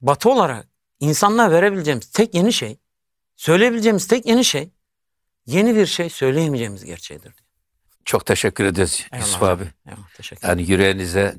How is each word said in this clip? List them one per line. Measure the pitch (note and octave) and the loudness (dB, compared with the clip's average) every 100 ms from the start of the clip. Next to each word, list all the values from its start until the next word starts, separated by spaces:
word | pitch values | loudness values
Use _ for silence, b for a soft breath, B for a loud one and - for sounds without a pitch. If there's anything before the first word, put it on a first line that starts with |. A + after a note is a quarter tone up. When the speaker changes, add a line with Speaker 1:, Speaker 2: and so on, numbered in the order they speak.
Speaker 1:
Batı | B2 C#3 A3 | -2 2 2
olarak | C4 F3 A2+ - _ _ _ | 2 0 -4 -12 _ _ _
insanlığa | C#3+ D3+ G3+ A3 A3+ | -2 2 2 4 4
verebileceğimiz | E3 G3+ G3 D3+ B2+ - | 4 2 0 -2 -4 -4
tek | - A3+ | -2 0
yeni | E3+ F#3+ | 2 0
şey, | - A2+ A2+ _ _ _ _ _ _ | 0 -6 -12 _ _ _ _ _ _
söyleyebileceğimiz | - E3+ A#3+ A#3 A3 G3+ - | 0 2 2 2 0 0 0
tek | B3 A3+ | 0 2
yeni | A#3 | 2
şey, | B3+ C#3+ D#3+ _ _ _ _ _ _ _ - | 2 -2 -8 _ _ _ _ _ _ _ -4
yeni | D3+ A3+ A3 | 0 2 2
bir | F3 | 0
şey | - E3+ | -2 -6
söyleyemeyeceğimiz | - C3+ C#3 D#3+ C3+ A2+ G2 | -2 -2 0 0 -2 -6 -10
gerçeğidir | F#2+ E2 - D2 | -16 -16 -16 -18
diyor. | - _ _ _ _ _ _ _ | -20 _ _ _ _ _ _ _
Speaker 2:
Çok | - G#2+ - | -2 -2 0
teşekkür | - G#2+ - | 0 0 0
ederiz | G2 F#2 F2+ - - | -2 0 0 -2 -8
Speaker 1:
Eyvallah | B2 G#2+ | -8 -6
Speaker 2:
Yusuf | F#2+ | 0
Speaker 1:
hocam. | G2 F2+ | 0 0
Speaker 2:
abi. | F#2 - - | -6 -16 -20
Speaker 1:
Eyvallah, | - G2 _ | -20 -20 _
teşekkür | - - F2 | -20 -8 -2
Speaker 2:
Yani | F2 | -2
Speaker 1:
ederim. | F2 | 2
Speaker 2:
yüreğinize, | F#2+ G2 F#2+ F2+ F#2 G2 | 2 2 2 -4 -2 -2